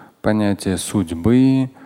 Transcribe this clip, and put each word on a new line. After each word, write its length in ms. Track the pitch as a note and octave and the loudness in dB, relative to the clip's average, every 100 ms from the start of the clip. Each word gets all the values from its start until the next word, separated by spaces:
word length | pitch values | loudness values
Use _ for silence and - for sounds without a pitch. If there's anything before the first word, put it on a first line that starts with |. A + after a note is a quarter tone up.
| - _ | -20 _
Понятие 560 | A2 G#2+ G2+ F#2+ G2 F2+ | -2 0 0 -2 -4 -4
судьбы, 920 | - G#2+ E2+ E2 A2 B2+ C3 C3 C3 - | -2 -4 -4 -2 2 4 4 2 -2 -8